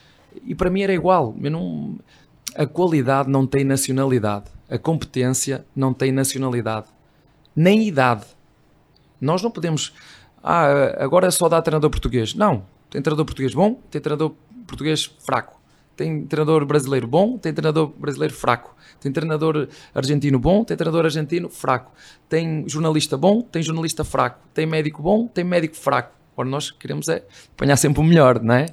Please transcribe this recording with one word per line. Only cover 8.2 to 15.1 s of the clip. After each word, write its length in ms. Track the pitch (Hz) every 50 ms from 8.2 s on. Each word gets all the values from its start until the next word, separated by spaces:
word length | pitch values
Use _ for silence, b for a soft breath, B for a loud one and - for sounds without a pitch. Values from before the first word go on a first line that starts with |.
| 101 - - _ _ _ _ _ _ _ _ _ _ _ _ _ _ _ _ _
Nós 220 | 131 139 170 185 190
não 80 | 233
podemos, 420 | 226 175 160 170 160 147 - - B B B B B B B B B _ -
"Ah, 520 | - - 170 156 143 143 143 135 - -
agora 320 | - 135 135 156 180 185 185
só 180 | 170 - 175
dá 140 | 160 165 165
treinador 280 | 160 165 151 156 151 151
português." 440 | - - - 127 117 123 110 110 -
Não. 320 | - 208 208 147 104 95 - _ _ _ _
Tem 120 | - 143
treinador 240 | 139 160 156 151 156
português 280 | - - - 135 131 107
bom, 220 | 139 190 214 254 - - -
tem 100 | - 147
treinador 320 | - 151 147 151 160 151 147 - _ _ 220 247 226
português 400 | - 131 123 139 156 156 147 - -